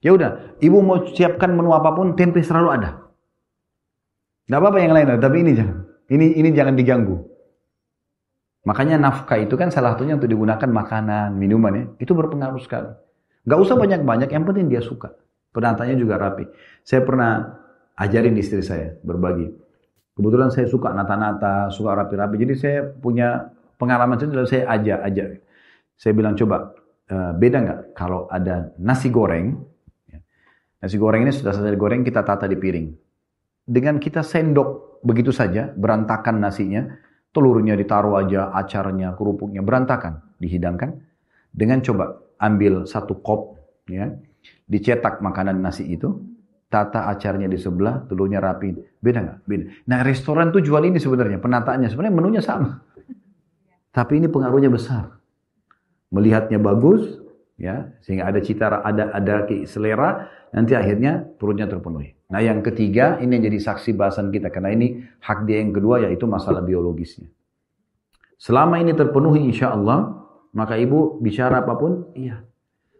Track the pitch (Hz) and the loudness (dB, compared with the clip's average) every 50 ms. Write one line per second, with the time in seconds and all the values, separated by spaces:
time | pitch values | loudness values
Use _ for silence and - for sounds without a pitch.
0 | _ 147 185 190 165 117 90 - - - - - - 156 180 202 196 190 185 180 | _ 6 6 6 6 2 -4 -8 -14 -18 -8 2 4 6 8 8 6 6 4 2
1 | - - - - 175 175 175 - 190 180 175 170 170 170 165 156 151 160 151 170 | 0 -4 0 2 2 2 4 2 0 2 2 2 4 4 4 4 4 2 2 2
2 | 190 185 160 - 180 175 170 180 156 - 165 165 170 165 143 127 104 85 73 - | 0 0 2 4 2 4 4 2 2 2 2 2 4 4 2 0 -2 -4 -6 -10
3 | - _ _ _ _ _ _ _ _ _ _ _ _ _ _ _ _ _ _ _ | -18 _ _ _ _ _ _ _ _ _ _ _ _ _ _ _ _ _ _ _
4 | _ _ _ _ _ _ _ _ _ _ 123 143 170 202 196 196 180 165 160 160 | _ _ _ _ _ _ _ _ _ _ 0 2 4 4 4 4 4 6 6 6
5 | 151 139 123 117 120 135 135 170 175 165 139 113 110 98 90 80 - - - _ | 6 6 4 4 4 4 4 4 4 4 4 4 2 0 -2 -6 -10 -14 -20 _
6 | _ _ 131 147 160 160 160 156 156 160 156 147 139 135 135 131 127 120 127 123 | _ _ 4 6 6 6 6 6 4 4 4 4 4 4 4 2 4 4 4 2
7 | 113 98 92 82 76 - - _ _ _ _ _ _ _ _ _ _ _ _ _ | 2 0 -2 -4 -6 -12 -20 _ _ _ _ _ _ _ _ _ _ _ _ _
8 | _ _ _ _ _ _ _ _ _ _ _ _ _ - 104 127 135 151 160 151 | _ _ _ _ _ _ _ _ _ _ _ _ _ -4 -2 0 2 2 4 4
9 | 143 139 131 - - - 127 110 107 104 - - 180 175 - 151 127 120 113 - | 4 2 2 0 -4 -2 0 0 0 0 0 0 0 0 0 0 0 0 0 0
10 | 127 147 156 143 135 117 113 107 110 107 110 110 - 131 117 110 104 - 113 110 | -2 -2 -2 0 0 0 0 2 2 0 0 0 0 0 0 0 -2 -2 -4 -4
11 | 107 107 104 107 104 104 101 98 98 98 107 113 113 104 98 104 123 120 - _ | -2 -2 -2 -2 -2 -2 -2 -2 0 2 4 4 4 4 2 -2 -4 -8 -10 _
12 | 123 - 175 165 160 156 - 143 139 131 131 127 - - - 113 - - - - | -2 -2 0 0 0 -2 -2 -4 -6 -6 -8 -10 -10 -8 -10 -8 -8 -10 -14 -18
13 | _ _ _ _ _ _ _ _ _ - 147 160 196 190 254 247 220 196 190 175 | _ _ _ _ _ _ _ _ _ 2 4 4 6 6 4 4 4 2 2 2
14 | 147 131 113 117 131 139 139 151 160 180 196 202 185 151 127 120 117 113 120 120 | 2 0 2 0 0 0 -2 -2 0 0 0 0 2 0 0 0 -2 -6 -10 -12
15 | - 101 - _ _ _ _ _ _ _ _ 113 110 120 110 101 117 123 131 131 | -14 -16 -18 _ _ _ _ _ _ _ _ -2 0 0 0 0 -2 -2 0 0
16 | 120 110 104 90 101 95 - - - - - _ - - - _ _ - - 131 | 0 0 0 0 -2 -4 -4 -6 -10 -12 -14 _ -20 -20 -20 _ _ 0 2 2
17 | 127 127 127 131 123 117 110 107 104 - - - - _ _ _ _ _ _ - | 2 2 0 0 2 0 0 -2 -4 -8 -12 -20 -20 _ _ _ _ _ _ -6
18 | 98 98 98 113 117 123 113 104 98 - 107 98 92 - 95 82 80 78 - - | -4 0 2 2 4 4 2 2 -2 -2 -2 -4 -4 -4 -4 -6 -6 -8 -10 -12
19 | - - 87 90 90 90 90 85 82 78 - - _ _ _ _ _ _ _ _ | -10 -8 -4 -2 -2 -2 -2 -2 -4 -6 -8 -16 _ _ _ _ _ _ _ _
20 | _ _ _ - 104 107 110 123 131 131 127 135 123 117 - 127 123 117 95 98 | _ _ _ -2 0 2 4 4 2 2 0 0 -2 0 0 -2 -2 -2 -4 -4
21 | 101 - 104 101 107 107 104 104 104 101 98 98 101 98 95 - 107 110 98 98 | -4 -2 -2 -2 -2 -2 -4 -2 -2 -2 -2 -2 -2 -4 -4 -6 -4 -2 -2 -2
22 | 101 98 - 95 101 104 104 107 117 131 139 131 139 143 143 143 139 143 - - | -2 -4 -4 -4 -4 -2 0 -2 0 0 -2 -2 -2 -2 -2 -2 -4 -6 -10 -8
23 | - 123 120 120 120 120 120 127 - - - _ _ _ _ _ 123 123 127 120 | -4 -2 0 0 0 0 -2 -4 -8 -12 -20 _ _ _ _ _ -2 -2 0 2
24 | 123 120 123 113 143 151 147 131 127 123 131 127 127 - 113 107 107 107 98 90 | 2 0 0 -2 -4 -4 -2 -2 -2 0 0 -2 0 0 -2 0 0 0 -2 -2
25 | - 104 98 95 92 - - - _ _ _ _ _ _ _ _ _ _ _ _ | -2 -4 -4 -4 -4 -6 -10 -16 _ _ _ _ _ _ _ _ _ _ _ _
26 | - 113 107 107 110 107 104 104 117 110 95 90 - - - - _ _ _ _ | -2 0 2 2 2 0 2 0 0 0 0 -2 -4 -8 -16 -20 _ _ _ _
27 | _ _ 95 95 92 90 85 82 101 123 123 139 117 95 78 80 - - - - | _ _ -6 -6 -4 -4 0 2 4 4 4 2 0 -2 -4 -8 -12 -18 -12 -8
28 | 87 87 90 90 - - 92 90 90 92 90 87 82 - - - 87 107 131 127 | -6 -6 -6 -6 -8 -6 -6 -4 -2 -2 -2 -4 -6 -8 -12 -6 -2 0 0 0
29 | 131 131 120 117 113 95 87 82 87 110 147 - - - _ _ _ _ _ _ | 0 0 2 2 2 2 0 -2 -2 -4 -6 -6 -10 -18 _ _ _ _ _ _
30 | _ _ - - _ _ _ _ _ _ _ _ _ _ _ _ - 95 98 104 | _ _ -20 -20 _ _ _ _ _ _ _ _ _ _ _ _ -10 -6 -2 0
31 | 104 107 110 110 117 139 139 - - 107 98 101 104 104 104 98 104 104 117 123 | 2 2 2 4 2 2 0 -2 -2 -4 -2 -2 0 0 0 0 0 0 0 0
32 | 127 120 110 113 101 101 101 98 - 98 95 92 95 95 90 85 82 78 78 - | 0 0 0 0 0 0 0 -2 0 -2 -4 -2 -2 -4 -4 -4 -6 -8 -12 -16
33 | _ _ _ _ _ _ _ _ _ _ _ _ _ - 120 123 127 147 151 143 | _ _ _ _ _ _ _ _ _ _ _ _ _ 0 0 2 2 2 0 0
34 | 147 160 156 165 151 156 - 175 160 160 147 143 135 139 - - - - - - | -2 -4 -4 -4 -6 -2 -2 0 0 2 2 2 2 0 -2 -10 -14 -20 -20 -8
35 | - 120 113 117 120 135 127 - 127 98 87 104 123 143 - - 98 110 110 107 | -2 0 0 2 2 0 0 0 0 0 0 -2 -4 -6 -6 -4 0 0 0 0
36 | 110 107 117 107 - 120 113 107 104 101 98 - 104 95 98 110 131 - - - | 0 -2 -4 -2 -2 -2 -2 0 -2 -2 -2 -4 -6 -4 -4 -4 -6 -6 -10 -18
37 | _ _ _ _ _ _ _ 156 143 131 120 110 107 110 104 101 101 95 110 104 | _ _ _ _ _ _ _ 4 4 4 4 4 2 2 0 0 0 0 0 0
38 | 104 107 101 98 98 95 98 95 95 95 92 95 98 95 - 104 95 98 95 92 | 2 2 2 0 0 0 0 -2 -2 -2 -4 -4 -6 -4 -6 -6 -4 -4 -4 -4
39 | 95 92 90 90 107 104 101 101 107 104 101 98 95 104 127 127 131 127 135 117 | -4 -6 -6 -4 -4 -4 -4 -4 -6 -8 -8 -6 -2 0 0 0 0 0 -2 -4
40 | - 87 80 76 - _ _ _ 90 85 85 90 85 87 87 87 - 139 165 143 | -4 -8 -12 -12 -16 _ _ _ -8 -6 -4 -4 -4 -4 -4 -4 -6 -8 -10 -12
41 | - _ _ _ _ _ _ _ _ _ _ - 107 110 127 131 127 - 117 98 | -18 _ _ _ _ _ _ _ _ _ _ -2 0 0 2 0 0 -2 -2 -2
42 | 87 - - - - _ _ _ 104 107 107 101 101 101 95 92 92 - - 110 | -2 -4 -6 -14 -20 _ _ _ 0 0 2 4 4 4 2 2 -2 -6 -8 -8
43 | 101 101 98 98 - - 107 107 - - - - - _ _ _ _ - 92 92 | -6 -6 -8 -8 -4 -4 -4 -4 -4 -10 -16 -20 -20 _ _ _ _ -12 -10 -8
44 | 101 147 - - - _ _ _ _ - _ _ _ _ 104 107 - - 120 120 | -8 -8 -10 -12 -18 _ _ _ _ -20 _ _ _ _ -4 -2 2 2 0 2
45 | - 113 - - 101 98 90 98 95 98 95 92 92 92 85 - 95 71 87 80 | 2 -2 -2 -2 -6 -6 -4 -4 -4 -2 -2 -2 -4 -4 -6 -8 -8 -8 -8 -6
46 | - 135 202 - - - - - _ _ _ _ _ _ - 107 104 104 - 117 | -4 -6 -6 -6 -10 -16 -20 -20 _ _ _ _ _ _ 0 0 0 0 -2 -6
47 | 104 101 101 101 - 104 95 98 98 95 95 90 - 95 90 87 95 110 123 131 | -4 -4 -6 -4 -4 -4 -4 -2 -2 -4 -4 -4 -4 -4 -2 0 0 -2 -2 -4
48 | 127 - 95 92 98 98 101 98 92 95 90 - - 98 90 - - _ _ _ | -8 -8 -4 -2 -2 -2 0 -2 -2 -2 -4 -4 -6 -8 -8 -8 -12 _ _ _
49 | - 117 123 117 95 80 85 - _ - 104 92 82 - - - _ - 123 123 | 0 0 0 0 -2 -6 -10 -14 _ -8 -6 -6 -6 -8 -14 -16 _ -2 -2 0
50 | 123 131 135 - - - 151 160 170 170 165 196 165 147 147 151 156 175 185 170 | 2 0 0 -2 -2 -2 0 0 0 2 2 2 2 4 2 2 2 2 2 0
51 | - 143 127 123 123 104 101 95 95 120 123 120 113 123 123 131 127 113 101 123 | 0 0 0 0 0 0 -2 -4 -2 0 0 0 0 -2 -2 0 0 -2 -2 -2
52 | 170 220 202 165 165 190 220 214 - - - - 156 - - - _ _ _ - | -2 0 0 2 2 2 0 0 -2 -2 -2 -2 -2 -4 -4 -8 _ _ _ -20
53 | - _ 262 _ _ _ _ _ _ _ _ _ _ _ _ _ _ _ _ 123 | -20 _ -20 _ _ _ _ _ _ _ _ _ _ _ _ _ _ _ _ -2
54 | 120 - 151 151 165 160 151 143 131 123 123 139 139 135 120 110 - - 131 117 | -2 0 2 2 2 2 0 0 0 2 2 4 4 4 2 2 -2 -4 -6 -6
55 | 95 - - _ _ _ _ _ _ _ _ _ _ _ _ _ _ _ _ _ | -6 -10 -14 _ _ _ _ _ _ _ _ _ _ _ _ _ _ _ _ _
56 | _ _ - 95 104 110 110 110 107 - 113 104 107 101 101 110 123 151 196 226 | _ _ -2 2 4 4 4 4 2 0 0 2 2 2 2 4 6 6 4 4
57 | 214 - - - - - - _ _ _ _ _ 87 87 98 135 - - - _ | 2 -4 -10 -14 -20 -20 -20 _ _ _ _ _ -10 -8 -8 -8 -10 -12 -16 _
58 | _ _ 95 95 90 95 98 101 92 - 110 104 113 107 104 101 - 107 104 104 | _ _ -6 -4 -2 -2 -2 -2 -2 -2 -2 -2 0 0 0 0 -2 -2 0 0
59 | 107 - - 101 101 95 104 104 104 104 113 98 - - - 104 107 107 107 107 | -2 -2 -2 -2 0 0 0 0 0 -2 -4 -6 -6 -8 -8 -4 -2 -2 0 2
60 | 139 170 196 - - - - - - _ - - 113 113 131 120 101 95 104 101 | 0 0 0 -2 -8 -14 -20 -20 -20 _ -2 0 2 2 2 2 2 0 0 0
61 | 120 139 160 180 - - - _ - 101 104 101 107 101 101 90 - 87 82 78 | 0 0 -2 -2 -6 -10 -14 _ -4 -4 -2 -2 -4 -6 -6 -8 -8 -8 -10 -10
62 | 71 71 - _ _ _ 95 98 113 113 107 107 101 120 107 - 110 101 98 113 | -10 -12 -16 _ _ _ -4 0 0 0 0 0 -2 -4 -2 -2 -2 0 2 4
63 | 127 151 170 - 131 123 123 120 110 110 107 104 104 - 101 - - - 110 98 | 4 2 2 0 0 0 0 2 2 0 -2 -2 -4 -4 -6 -6 -4 -4 -2 0
64 | 101 98 95 - 101 98 98 104 95 87 - 92 92 98 107 113 120 123 120 - | 0 -2 -2 -2 -4 -4 -4 -4 -6 -6 -8 -6 -4 -2 0 0 0 0 -2 -4
65 | - - _ _ - - - 104 107 107 107 107 107 107 98 104 101 107 120 123 | -14 -18 _ _ -8 -6 -6 -4 -2 -2 0 0 0 -2 -2 0 2 2 2 2
66 | 113 95 90 90 - 117 101 90 - - 90 92 87 87 92 90 87 87 85 80 | 2 0 -2 -2 -2 -2 -2 -4 -2 -2 -2 -2 0 -2 -2 -2 -2 -2 -4 -6
67 | 87 82 - - - 80 _ _ _ _ _ _ _ _ _ _ _ _ _ _ | -8 -12 -12 -20 -20 -20 _ _ _ _ _ _ _ _ _ _ _ _ _ _
68 | _ _ _ _ _ _ _ _ - - 117 131 147 170 170 170 170 165 160 151 | _ _ _ _ _ _ _ _ -4 2 4 4 4 4 2 2 2 0 2 2
69 | 151 139 139 139 147 160 147 151 143 127 113 - 127 120 110 104 101 104 120 156 | 2 2 4 2 4 4 4 4 2 2 0 0 0 -2 0 0 2 2 2 2
70 | 220 - - - - - _ _ _ _ _ 104 110 107 117 110 120 127 139 151 | 0 -2 -6 -14 -18 -20 _ _ _ _ _ -6 -4 -4 -2 0 0 2 2 2
71 | 160 - - - 117 107 101 - 127 127 135 127 - - 117 - 143 165 180 175 | 2 0 -2 -2 -4 -4 -2 0 0 0 2 0 0 -2 -2 -2 -2 -2 -2 -4
72 | - - - - 131 127 110 104 - - _ _ _ _ _ _ _ _ _ _ | -6 -12 -14 -12 -12 -10 -10 -12 -16 -20 _ _ _ _ _ _ _ _ _ _